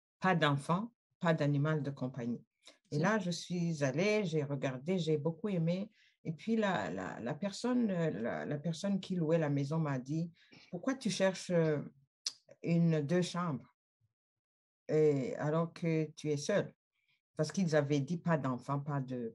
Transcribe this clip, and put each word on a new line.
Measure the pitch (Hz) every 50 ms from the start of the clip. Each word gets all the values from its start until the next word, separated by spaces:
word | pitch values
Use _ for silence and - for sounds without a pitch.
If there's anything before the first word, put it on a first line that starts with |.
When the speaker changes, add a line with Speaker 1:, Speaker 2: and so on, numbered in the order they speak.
| _ _ _ _
Speaker 1:
Pas | - 185 185
d'enfant, | 165 156 147 139 139 - - 170 185 226 233 _ _ _ _ _ _
pas | - 170 160
d'animal | 156 147 143 143 139 143 156 156 151 131
de | 143
compagnie. » | 139 - 135 127 131 131 117 120 117 - - _ _ _ _ - - _ _ _ 143
Et |
Speaker 2:
C'est | 151 160
Speaker 1:
là, | 196 220 214
je | 175 175
suis | 170 - - - 175 180 170 170 160 143 143
allée, | 135 127 156 190 208 214 214 208
j'ai | 165 160 156 143
regardé, | 143 143 131 180 170 131 127 139 170 190 185
j'ai | 156 160 156 147
beaucoup | 139 165 165 - - 214
aimé. | 196 170 160 165 175 185 202 226 _ _ _ _ _ _ _
Et | 160 160
puis, | - - 220 226
la, | 220 208 196 180 117 98 -
la, | 87 95 95 76 - -
la | 214 120 156
personne, | 151 196 202 202 - - 247 254 247 233 202
euh, | 185 170 165 156
la, | - 190 - 113 85 78 76
la | 95 143 143
personne | 143 170 160 - - 202 196 185
qui | - - 185
louait | 180 160 151 165 170
la | 156 143
maison | 143 139 143 139 160 160
m'a | 160 147 139 131
dit, « | 123 139 156 160 170 170 - _ - _ - - - -
Pourquoi | - 180 - 262 269
tu | 262 - 202
cherches, | - - 190 190 185 - - -
euh, | 180 170 160 156 151 139 131 - - _ _ _ _ _ _ - - _ _ _ - _ -
une | 165 170 170 170 165 160 156
deux | 143 139 170 180 175
chambres, | 175 - 175 180 170 135 117 - - _ _ _ _ _ _ _ _ _ _ _ _ _ _ _ _ _ _ _ _ _ _ _ -
euh, | 156 156 156 151 143 135 127 - - -
alors | 131 151 156 165 170 165 -
que | - 170 165 160 160 156 151 -
tu | - - 151
es | 147
seule ? » | 143 143 - 156 180 147 - - _ _ _ _ _ _ _ _ _ _ _ _
Parce | - 156 156 -
qu'ils | 196 190 160 151
avaient | 151 143 135 147 143
dit, « | 135 - 180 170
Pas | - 170 165
d'enfant, | 147 135 131 127 - - - 139 143
pas | 143 151 143 139
de, | 127 127 127 123 117 113 -